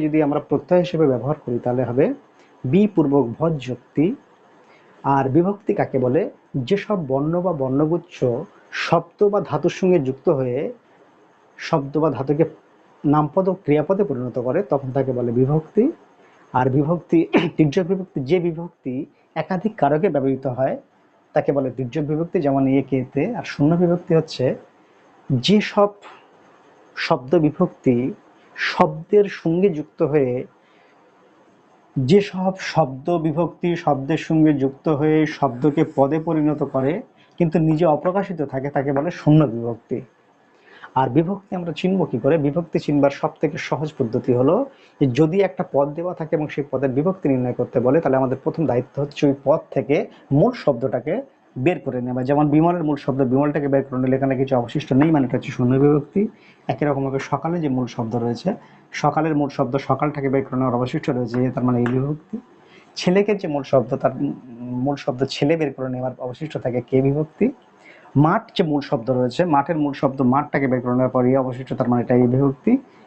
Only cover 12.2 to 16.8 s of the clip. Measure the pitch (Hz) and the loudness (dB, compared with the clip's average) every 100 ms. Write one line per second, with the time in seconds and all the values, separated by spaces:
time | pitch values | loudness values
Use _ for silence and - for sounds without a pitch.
12.2 | 135 147 165 - _ _ _ _ 151 147 | -2 0 0 -4 _ _ _ _ 2 2
13.2 | 151 190 190 185 - 151 147 190 202 123 | 2 0 0 -2 0 0 2 0 0 -4
14.2 | 123 127 123 151 202 143 131 131 135 123 | -6 -4 -2 -2 0 -2 -2 -2 -2 -2
15.2 | 120 117 131 156 156 - 262 339 _ _ | 0 2 2 0 0 0 0 0 _ _
16.2 | _ _ _ 127 127 131 | _ _ _ 0 2 2